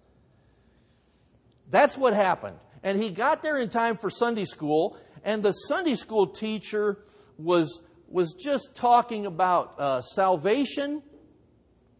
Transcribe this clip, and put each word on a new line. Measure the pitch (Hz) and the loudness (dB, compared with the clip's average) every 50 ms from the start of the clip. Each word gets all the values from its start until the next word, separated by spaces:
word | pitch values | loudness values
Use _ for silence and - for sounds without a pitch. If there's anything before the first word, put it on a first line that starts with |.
| _ _ _ _ _ _ _ _ _ _ _ _ _ _ _ _ _ _ _ _ _ _ _ _ _ _ _ _ _ _ _ _ _ - | _ _ _ _ _ _ _ _ _ _ _ _ _ _ _ _ _ _ _ _ _ _ _ _ _ _ _ _ _ _ _ _ _ 2
That's | 123 233 294 254 - 269 | 4 4 4 4 2 2
what | 262 247 202 | 0 2 4
happened. | 214 196 185 160 - 107 101 - - - _ - - | 4 2 2 2 -2 -4 -12 -12 -14 -20 _ -20 -8
And | - 190 196 202 | -6 -2 -2 -2
he | 226 214 | -2 -4
got | 170 185 233 285 320 311 | -4 -2 0 0 0 0
there | - 311 294 269 | -2 -4 -2 -2
in | 240 180 | -2 -2
time | - 233 226 233 220 | -2 0 0 0 -2
for | - - 180 | -2 -4 -6
Sunday | - - 240 240 233 214 185 | -2 0 0 0 0 -2 -4
school, | - - - 156 147 151 156 170 214 - - - - - - | -6 -6 -6 -4 0 2 2 0 0 -4 -10 -20 -20 -20 -10
and | - 196 220 214 | -4 -4 -2 2
the | 202 208 | 2 0
Sunday | 175 - - - 285 370 359 320 240 | 0 0 -4 -2 -2 0 0 0 -2
school | - - - 220 214 190 | -2 -4 -2 2 2 2
teacher | - - - 220 220 220 202 - - 208 208 208 208 196 - - - _ - - _ - - | 2 0 -8 -6 -6 -6 -6 -8 -4 -4 -2 -2 -2 -2 -4 -10 -20 _ -20 -20 _ -18 -8
was, | 156 170 180 170 160 147 - - - - _ - _ - | -2 2 2 2 2 0 -4 -12 -16 -20 _ -20 _ -6
was | - 185 175 160 | -2 -2 -2 -2
just | - - - 294 277 247 - - - | -4 -8 -4 -2 -2 -2 -4 -8 -10
talking | - 247 240 240 240 233 240 233 214 202 | 0 4 6 6 6 4 2 -4 -6 -6
about, | 196 165 160 185 185 180 160 127 - - - | -6 -2 0 2 2 2 2 0 -2 -6 -4
uh, | 139 139 135 127 | -2 0 0 -2
salvation. | 117 - - 202 190 190 185 151 143 202 220 285 269 - - 285 285 285 294 302 - - - - - _ _ _ _ _ _ _ _ _ _ _ _ _ _ _ | -4 -4 -2 0 2 2 2 2 2 0 2 2 0 -2 -2 -4 -4 -4 -6 -8 -10 -14 -20 -20 -20 _ _ _ _ _ _ _ _ _ _ _ _ _ _ _